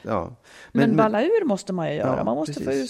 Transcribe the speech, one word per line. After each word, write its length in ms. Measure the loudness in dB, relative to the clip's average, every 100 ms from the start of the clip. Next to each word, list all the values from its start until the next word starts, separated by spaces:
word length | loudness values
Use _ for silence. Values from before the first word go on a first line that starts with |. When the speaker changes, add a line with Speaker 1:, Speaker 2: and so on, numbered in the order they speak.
Speaker 1:
ja. 340 | -6 -4 -4 -10 -20 -20 -4
Speaker 2:
Men 180 | 2 4
Speaker 1:
Men, 80 | 4
Speaker 2:
balla 200 | 4 2
Speaker 1:
men 80 | 2
Speaker 2:
ur 180 | 2 2
måste 280 | -2 -2
man 160 | -4 -2
ju 60 | -2
göra. 220 | -2 0
Speaker 1:
Ja, 60 |
Speaker 2:
Man 120 | 0 -2
måste 180 | -4
få 60 | -4
Speaker 1:
precis. 240 | -4 -4
Speaker 2:
ur 40 | -4